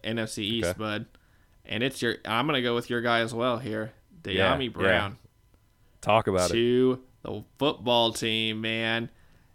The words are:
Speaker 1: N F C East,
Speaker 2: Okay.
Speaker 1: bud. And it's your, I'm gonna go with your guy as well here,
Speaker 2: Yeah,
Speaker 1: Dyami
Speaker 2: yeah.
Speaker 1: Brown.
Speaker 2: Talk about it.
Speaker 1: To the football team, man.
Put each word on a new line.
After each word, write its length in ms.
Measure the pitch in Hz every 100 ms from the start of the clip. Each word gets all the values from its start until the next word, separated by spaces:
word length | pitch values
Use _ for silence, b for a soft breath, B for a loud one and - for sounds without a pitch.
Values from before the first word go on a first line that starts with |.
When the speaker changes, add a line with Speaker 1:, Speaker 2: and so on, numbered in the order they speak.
Speaker 1:
N 140 | 110 117
F 120 | 110
C 140 | -
East, 240 | 104 117 87
Speaker 2:
Okay. 80 | 90
Speaker 1:
bud. 280 | 107 107 120 - _ _ _ _
And 180 | - 107
it's 180 | 131 -
your, 140 | 120 -
I'm 220 | - 113 147
gonna 160 | 139
go 120 | 120
with 140 | 120 120
your 100 | 120
guy 200 | 120 117
as 140 | 113
well 240 | 113 123 117
here, 340 | 123 110 110 - _ -
Speaker 2:
Yeah, 320 | - 98 95 87
Speaker 1:
Dyami 80 | 123
Speaker 2:
yeah. 20 |
Speaker 1:
Brown. 480 | 87 95 110 101 - - _ _ _ _ _ _ _
Speaker 2:
Talk 260 | - 110 107
about 240 | 92 87
it. 40 |
Speaker 1:
To 460 | 117 120 123 127 127 - _
the 200 | - 104 - -
football 540 | 143 - 110 120 117
team, 480 | 110 113 110 110 110
man. 500 | 113 113 113 117 117 - - - _